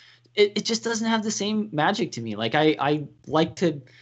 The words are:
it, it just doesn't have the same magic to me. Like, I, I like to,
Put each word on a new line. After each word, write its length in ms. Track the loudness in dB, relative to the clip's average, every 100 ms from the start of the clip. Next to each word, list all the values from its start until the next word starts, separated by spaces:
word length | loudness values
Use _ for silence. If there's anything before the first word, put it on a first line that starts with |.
| -20 -20 _ 2
it, 180 | 2 2
it 80 | -2
just 180 | -4
doesn't 240 | -2 -2 0
have 160 | 0
the 80 | 0
same 380 | -2 -2 -2 -2
magic 400 | 0 0 0 -4
to 80 | -6
me. 140 | -6 -4
Like, 200 | 0 4
I, 200 | 4 4
I 240 | 0 -2 -4 -14 -2
like 300 | 0 0 0
to, 240 | -2 -2 -12 -20